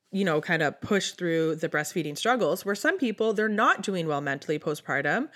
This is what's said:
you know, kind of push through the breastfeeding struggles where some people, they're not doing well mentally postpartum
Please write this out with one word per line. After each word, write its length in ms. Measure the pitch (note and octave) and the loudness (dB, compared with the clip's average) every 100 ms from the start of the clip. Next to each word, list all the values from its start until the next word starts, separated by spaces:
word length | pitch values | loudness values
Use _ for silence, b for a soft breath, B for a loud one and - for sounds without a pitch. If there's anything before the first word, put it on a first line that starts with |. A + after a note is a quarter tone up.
| _ | _
you 140 | G3 F#3+ | -2 2
know, 160 | D3+ | 0
kind 200 | D3+ E3 | 2 2
of 200 | D3 - | 2 -2
push 300 | - G3+ - | 0 0 0
through 420 | - F3 E3 D#3+ D#3+ | -4 0 2 2 0
the 140 | D#3+ | -2
breastfeeding 480 | D3+ D3+ F3+ D3+ D3 | -2 -2 -2 -4 -2
struggles 480 | A3+ B3 D#3+ F#3 G3 | 0 2 2 0 -2
where 100 | G3+ | 0
some 220 | D4+ F#4+ | 0 2
people, 340 | A#3+ G#3 A3 | 0 0 0
they're 160 | G#3 A3 | 2 0
not 340 | G#3 C4+ F4+ | 2 2 2
doing 220 | G3+ F#3 D#3+ | 0 -2 0
well 140 | C#3+ | 0
mentally 400 | C#3+ C3+ - D3+ | -2 -4 -2 -2
postpartum 720 | D#3+ D3+ - C3+ D3 G3 D#4 | -2 -6 -2 -2 0 0 -2